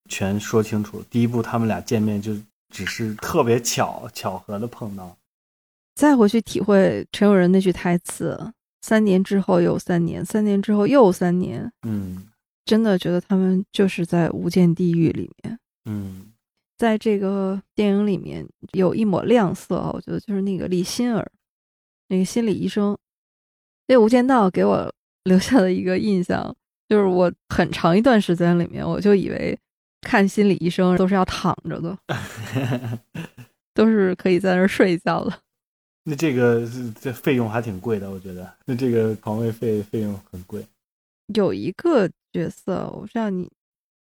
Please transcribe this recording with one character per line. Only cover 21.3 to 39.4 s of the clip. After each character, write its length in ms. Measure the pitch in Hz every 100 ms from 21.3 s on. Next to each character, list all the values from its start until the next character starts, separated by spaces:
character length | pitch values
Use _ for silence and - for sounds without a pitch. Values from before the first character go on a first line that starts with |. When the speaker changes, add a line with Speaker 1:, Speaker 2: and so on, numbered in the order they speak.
| _ _ _ _ _ _ _ _
Speaker 2:
那 100 | 185
个 60 |
心 240 | 185 - 233
理 60 |
医 120 | 180 185
生。 320 | 214 202 208 _ _ _ _ _ _ _ _ -
这 100 | 254
《无 60 | 214
间 180 | 247 254
道》 220 | 262 190
给 140 | 185
我 260 | 196 196 - - _ _
留 140 | - 185
下 220 | 190 254
的 120 | 185
一 120 | 185
个 160 | 185 185
印 240 | 220 190
象， 320 | 180 185 - 254 _ _ _
就 100 | 214
是 80 | 196
我 260 | 180 180 - _
很 200 | - 180
长 240 | - 170 180
一 60 |
段 180 | 247 226
时 160 | 190 170
间 220 | 175 175
里 80 | 170
面， 200 | - 165
我 140 | 165
就 120 | 196
以 160 | 202 -
为 280 | - - - _ _ _ _
看 240 | - 208 196
心 220 | - 208
理 60 | 180
医 140 | 170
生 260 | 170 180 180
都 100 | 185
是 60 |
要 120 | 196 185
躺 300 | - 180 - 165
着 100 | 151
的， 160 | 165 190 - 113 98 - 104 127 131 127 120
Speaker 1:
<laughs> 840 | 127 - - 165 - 120 _ _
Speaker 2:
都 120 | - 220
是 300 | 220 190 180
可 140 | 190
以 100 | 180
在 160 | 190 180
那 60 |
儿 60 | 190
睡 300 | - 202 175
觉 260 | - 165 -
的。 140 | - _ _ _ _ _ _
Speaker 1:
那 120 | - 143
这 180 | 160
个， 340 | 123 120 117 117 123 120 110
这 140 | 139
费 220 | 117 - 127
用 120 | 113
还 140 | 113
挺 180 | 117 92
贵 200 | 117 107
的， 100 | 98
我 100 | 95
觉 140 | 95
得。 180 | 90 92 - -
那 80 |
这 160 | 123 131
个 260 | 117 110 107
床 200 | -
位 140 | 107